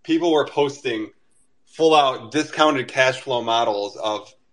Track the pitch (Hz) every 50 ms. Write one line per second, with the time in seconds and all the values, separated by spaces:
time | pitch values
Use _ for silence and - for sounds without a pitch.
0 | _ - 160 160 170 170 156 147 135 - - 147 143 139 139 - - 123 113 107
1 | 107 - - _ _ _ _ _ _ _ _ _ _ _ _ - 160 160 156 147
2 | 139 131 127 117 117 110 123 156 151 - - 160 156 151 143 131 123 - - 135
3 | 131 131 131 - - 139 123 120 117 113 113 117 120 113 104 101 101 101 - -
4 | - 107 107 101 - - _ _ _ _